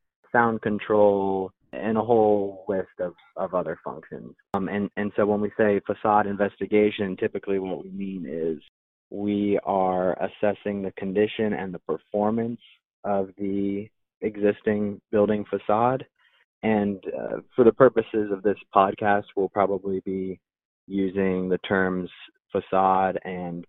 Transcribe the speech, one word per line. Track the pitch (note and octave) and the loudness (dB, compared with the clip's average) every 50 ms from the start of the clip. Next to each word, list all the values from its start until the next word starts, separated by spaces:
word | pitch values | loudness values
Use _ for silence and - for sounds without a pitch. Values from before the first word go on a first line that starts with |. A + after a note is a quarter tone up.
| _ _ _ _ _ _ | _ _ _ _ _ _
sound | - A#2+ A#2 A#2 A2+ A2 | 2 2 2 2 0 -2
control, | - A2 G#2+ G2+ - - G#2+ G#2 G#2 G2+ G2+ G2 G2 G2 G2 F#2+ F#2+ F#2 - _ _ _ - | -2 -4 -4 -4 -2 0 4 4 6 6 4 2 0 0 -2 -2 -4 -6 -8 _ _ _ -12
and | - F#2 G#2+ A2 A2 | -8 -4 -2 -2 -2
a | |
whole | G#2+ A2+ A#2+ A2+ G#2+ G#2+ G#2 G#2 G2 G2 G2 F#2 - | 2 2 4 4 4 4 4 2 0 -4 -8 -10 -6
list | - G2 F#2+ F2+ - _ - | -4 -4 -4 -4 -6 _ -8
of, | F2+ F2 E2+ _ _ _ _ | -8 -8 -8 _ _ _ _
of | E2 F#2+ F2 | -8 -6 -4
other | F#2 F2+ - D#2+ D#2+ - _ | -4 -4 -4 -4 -8 -10 _
functions. | - C2 D#2 D#2 - D#2+ C2 A#1 A#1 - _ _ _ - | -14 -14 -14 -14 -16 -16 -16 -16 -18 -20 _ _ _ -6
Um, | G2+ F#2+ | -4 -4
and, | F2 F#2+ G2+ G2+ F#2+ - | -2 -2 -4 -4 -4 -4
and | G#2+ G#2 G#2 - | -6 -6 -4 0
so | - G#2 | 0 2
when | G#2 G#2 G2+ | 2 2 0
we | G#2 G2+ - - | -2 -4 0 0
say | A2+ G#2 G2+ G2 - | 2 2 2 0 0
facade | - G2+ - - A2 G#2 G#2+ G#2 | -4 -6 -2 0 2 2 2 2
investigation, | G2+ G2+ G2 G2+ G2 - _ G2 F#2+ G#2+ G#2 G#2+ G#2+ G#2 - G#2 F#2+ F#2 - | 0 -2 -2 -2 -2 -2 _ -4 0 2 4 4 4 2 -2 -4 -4 -4 -4
typically | A2+ G#2+ - G2 - G2+ G2 F#2+ | -4 -4 -4 -6 -4 -4 -2 -2
what | F#2+ F#2+ F2+ C#2+ - | -2 -4 -6 -8 -10
we | F#2+ | -12
mean | F#2+ G2 G2 G2 F#2+ F#2 E2 | -10 -10 -8 -8 -8 -8 -8
is | C2 D2+ E2 D#2+ E2 D#2+ D2 - _ _ _ _ _ _ _ _ _ | -8 -6 -4 -4 -4 -4 -6 -10 _ _ _ _ _ _ _ _ _
we | G2 G2+ G2+ G#2 G#2 G2+ G#2 G2+ G2+ - | -10 -6 -4 -2 0 0 2 2 0 0
are | - - G2 F#2+ F#2 F#2 F#2 F#2 F#2 F#2 - - | 0 0 0 2 2 2 0 0 0 0 -2 -2
assessing | E2+ G2+ - - - G#2 G2 - - G#2 G2+ G2+ | -4 -6 -4 -2 -2 -2 -2 -2 -6 -6 -4 -4
the | F#2+ F#2 - | -6 -8 -8
condition | - G2+ F#2+ F#2 G#2 G#2+ G#2 - - A2 G#2+ | -8 -8 -2 0 2 0 0 0 -2 -2 -2
and | G2+ D2+ F#2 F#2+ F2 | -2 -4 -6 -8 -10
the | E2 | -10
performance | - - D#2 - - _ - G#2 G#2 G#2+ A2+ A#2 A2+ A#2 A#2+ A2+ - - _ _ _ _ _ _ - | -6 -6 -6 -6 -6 _ -2 0 0 0 0 0 -2 -4 -6 -10 -14 -20 _ _ _ _ _ _ -4
of | G2+ G2+ G2 G2 F#2+ F#2+ | -2 -2 -2 -2 -4 -8
the | - G2+ G2 G2 G2+ G2+ G2+ G2 G2+ G#2+ - _ _ _ _ _ _ | -8 -6 -4 -2 -2 -2 -2 -4 -6 -8 -12 _ _ _ _ _ _
existing | - A2 G#2 G#2 G#2 G#2 G#2 - - A2 G#2 G#2 G#2 G2+ G2+ F#2 _ _ | -6 -6 -4 0 0 0 0 0 -2 -2 0 0 -2 -4 -6 -8 _ _
building | A2+ G#2+ G#2 G2+ G#2+ G#2 G2+ - | 2 2 4 4 2 -2 -2 -4
facade. | G2+ G2 - - G#2 A2 A#2+ B2 C3 C3+ C3 - _ _ _ _ _ _ _ _ _ _ | -6 -4 0 0 2 2 2 2 0 -2 -6 -12 _ _ _ _ _ _ _ _ _ _
And, | - A2 G#2+ G#2 G2+ G2+ G2 F#2 - D#2+ | 0 2 2 2 2 0 -2 -4 -8 -8
uh, | - B1+ A1+ G#1+ A1 - - _ _ | -8 -6 -6 -6 -6 -8 -8 _ _
for | - | 6
the | B2 A2+ | 6 6
purposes | - - C3+ A#2+ - A2+ A2 - - A2 G#2+ G2+ | 8 8 6 6 6 2 -2 0 -2 -2 -2 -2
of | G2+ F#2 | -2 2
this | G2 G#2 F#2+ - - _ - | 2 2 2 0 -6 _ 4
podcast, | G2+ F#2+ G2+ G#2 - A2 G#2 G2+ G2+ G2+ - - | 6 6 6 2 0 0 2 2 2 0 -4 -2
we'll | G2+ F#2+ F2+ | -2 -2 0
probably | - G#2 G2 F#2 G2 F#2 - G2 F#2+ F#2+ | 2 0 0 2 0 -4 -4 -4 -6 -4
be | - G2 F#2+ F#2+ F#2+ F#2+ F2+ - _ _ _ _ _ _ _ _ _ | -4 -6 -6 -6 -6 -6 -8 -12 _ _ _ _ _ _ _ _ _
using | - F#2+ G2 F#2+ F#2+ F2+ G2 F#2+ F#2+ F#2 F#2 F#2 F#2 | -6 -2 -2 -2 0 0 0 0 0 0 0 0 -2
the | F#2 F#2 | -2 -4
terms | - - G#2 F#2+ F#2+ F#2 F#2 F#2 F2+ F2 - - - - _ _ _ _ | 0 0 0 2 2 0 -2 -4 -6 -8 -12 -20 -20 -20 _ _ _ _
facade | - G2 - - - F#2+ F#2+ F#2+ F#2+ F#2 F#2+ F#2+ F#2 - - | -4 -4 -4 0 0 2 4 4 4 4 2 0 -2 -4 -6
and | F2+ F#2 F2+ F2 F2 E2+ F2 F2 | -8 -8 -8 -8 -8 -8 -10 -12